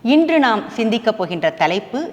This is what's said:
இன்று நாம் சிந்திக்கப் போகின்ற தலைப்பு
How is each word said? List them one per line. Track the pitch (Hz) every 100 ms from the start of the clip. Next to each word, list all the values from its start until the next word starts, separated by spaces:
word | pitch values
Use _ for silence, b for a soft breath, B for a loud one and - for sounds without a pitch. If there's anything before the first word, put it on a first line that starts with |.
இன்று | 233 302 330 320
நாம் | 262 208 -
சிந்திக்கப் | - 226 220 226 214
போகின்ற | 175 175 160
தலைப்பு | - 160 185 202 254 330